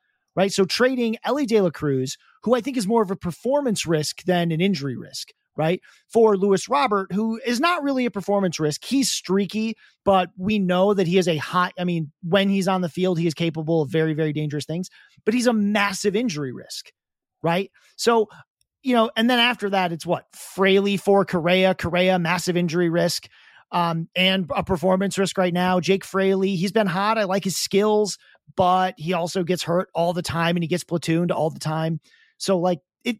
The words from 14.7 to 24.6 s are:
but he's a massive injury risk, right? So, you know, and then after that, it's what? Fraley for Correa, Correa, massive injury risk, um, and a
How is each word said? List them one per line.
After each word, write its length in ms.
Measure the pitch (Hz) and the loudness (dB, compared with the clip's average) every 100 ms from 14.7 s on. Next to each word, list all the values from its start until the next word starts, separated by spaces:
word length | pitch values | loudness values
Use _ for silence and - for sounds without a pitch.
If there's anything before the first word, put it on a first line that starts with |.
| 165 185 - _ _ | -8 -8 -16 _ _
but 80 | - | -2
he's 140 | 247 240 | 2 2
a 60 | |
massive 640 | 220 202 208 202 185 - | 2 2 0 0 -2 -2
injury 360 | 196 247 151 135 | 0 -2 -4 -6
risk, 400 | - - - - _ _ _ _ _ | -10 -14 -16 -16 _ _ _ _ _
right? 300 | 160 175 196 _ _ | -2 -2 -4 _ _
So, 340 | - 233 233 214 - - _ _ _ | -2 2 2 0 -6 -20 _ _ _
you 100 | 262 | 0
know, 160 | 233 226 | 2 2
and 120 | 226 233 | 2 2
then 120 | 247 | 4
after 320 | 240 240 202 | 2 0 -2
that, 200 | 190 180 | 0 0
it's 140 | 165 | -2
what? 220 | 170 143 - | -2 -4 -4
Fraley 640 | - - - 196 196 202 196 | -20 -8 0 4 4 2 0
for 280 | 202 196 | 4 4
Correa, 480 | - 180 165 185 190 | 4 0 2 4 2
Correa, 460 | 180 175 175 185 185 | 2 -2 0 2 2
massive 360 | 165 180 185 | 0 -2 -2
injury 340 | 175 175 170 170 | 0 0 0 0
risk, 380 | 170 170 - - _ - - _ | 2 0 -2 -10 _ -20 -20 _
um, 380 | 180 170 165 165 | -2 -2 -2 -4
and 340 | 180 185 190 165 | 0 2 2 -2
a 80 | 190 | -4